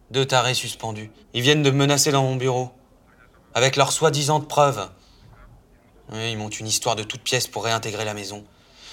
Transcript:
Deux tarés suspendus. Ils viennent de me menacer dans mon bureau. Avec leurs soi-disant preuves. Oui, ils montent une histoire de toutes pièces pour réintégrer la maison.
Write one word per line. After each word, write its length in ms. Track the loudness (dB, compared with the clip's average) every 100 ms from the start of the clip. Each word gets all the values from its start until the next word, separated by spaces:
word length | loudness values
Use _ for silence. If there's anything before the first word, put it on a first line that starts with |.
| -6
Deux 120 | -2
tarés 300 | 2 2 2
suspendus. 560 | 0 -4 -8 -10 -10 -12 -18 -10
Ils 80 | 0
viennent 220 | 2 4
de 60 | 4
me 60 | 4
menacer 340 | 4 2 2
dans 100 | 2
mon 140 | 2 0
bureau. 340 | -2 -2 -4 -10 _ _ _ _ -20 _ _
Avec 200 | 0 2
leurs 160 | 4 2
soi-disant 500 | 2 2 2 2 0
preuves. 480 | 0 4 4 2 -6 -12 -20 -20 -20 -20 -20 -20 _ _ _ _ -14
Oui, 180 | -8 -6
ils 80 | -4
montent 220 | -6 -8
une 80 | -4
histoire 260 | -2 0
de 80 | -2
toutes 200 | -4 -8
pièces 260 | -2 -2 -2
pour 160 | -4
réintégrer 400 | -2 -2 -2 -6
la 100 | -6
maison. 300 | -6 -10 -12 -16 _ _ -20 -20